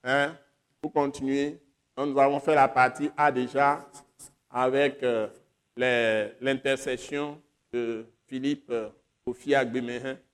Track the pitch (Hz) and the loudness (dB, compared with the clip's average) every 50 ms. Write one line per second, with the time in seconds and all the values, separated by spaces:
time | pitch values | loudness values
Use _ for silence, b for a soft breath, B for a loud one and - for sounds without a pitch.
0 | - 127 131 143 143 147 160 160 _ _ _ _ _ _ _ _ - 151 - 151 | -2 0 2 2 2 0 -2 -10 _ _ _ _ _ _ _ _ -12 -4 0 0
1 | 143 143 139 - 135 135 135 143 143 147 151 165 _ _ _ _ _ _ _ - | 0 0 -2 -4 -4 -2 0 0 -2 -2 -4 -10 _ _ _ _ _ _ _ -6
2 | 139 147 135 139 139 139 143 143 - - 156 147 135 127 - 131 127 127 - - | -4 -2 4 4 4 4 4 0 0 2 4 6 4 4 6 4 4 4 2 -2
3 | 143 147 - - 147 147 139 127 127 120 - 135 143 143 143 147 - - - - | -6 -6 -2 2 2 2 2 2 -2 -2 0 2 2 2 2 0 -4 -16 -20 -20
4 | - _ _ _ - - _ _ _ _ - 120 127 127 131 139 143 143 139 143 | -20 _ _ _ -20 -20 _ _ _ _ -4 0 0 2 2 2 2 2 0 -2
5 | 139 127 117 113 107 101 - - _ _ _ _ _ _ _ - 123 127 123 120 | -2 -2 0 0 -2 -4 -8 -16 _ _ _ _ _ _ _ -2 0 2 2 2
6 | 117 113 110 110 104 104 - - 123 135 135 131 131 139 135 - - 143 127 123 | 2 2 2 0 0 -4 -6 -6 -2 -2 -2 -2 0 -2 -2 -2 -2 -6 -6 -6
7 | - - 147 143 147 147 147 147 _ _ _ _ _ _ - 120 120 117 117 110 | -6 -8 -6 -6 -6 -6 -10 -14 _ _ _ _ _ _ -6 -4 -4 -4 -6 -8
8 | 117 113 _ _ _ _ 131 131 131 139 147 143 _ - 123 117 110 107 - _ | -10 -14 _ _ _ _ -10 -6 -4 -4 -4 -4 _ -6 -6 -6 -6 -8 -12 _
9 | _ _ _ _ _ - 123 - - 143 139 139 131 120 113 131 123 120 123 120 | _ _ _ _ _ -8 -8 -8 -2 2 2 2 2 0 -2 -4 -4 -4 -8 -8
10 | 123 135 131 135 _ _ | -8 -8 -10 -12 _ _